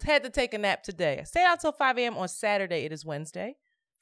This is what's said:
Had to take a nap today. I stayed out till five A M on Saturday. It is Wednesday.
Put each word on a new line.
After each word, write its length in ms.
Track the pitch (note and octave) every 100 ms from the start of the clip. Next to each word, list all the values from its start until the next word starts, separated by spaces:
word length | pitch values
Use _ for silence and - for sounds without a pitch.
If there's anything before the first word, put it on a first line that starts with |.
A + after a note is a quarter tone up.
Had 200 | - D4
to 60 | B3
take 240 | C#4+ B3
a 40 | G#3+
nap 260 | G3+ -
today. 360 | - F3 D#3+ C3+
I 40 |
stayed 220 | D3+ E4+ F4+
out 160 | E4+
till 100 | D#4
five 260 | D4+ C4+ B3
A 80 | A#3+
M 120 | G#3+
on 100 | F3+
Saturday. 560 | - G#3+ G3+ F#3+ E3 D3
It 60 |
is 140 | D#3 D#3
Wednesday. 500 | D3 D#3 F3 G#3 C#4+ _ _ _ _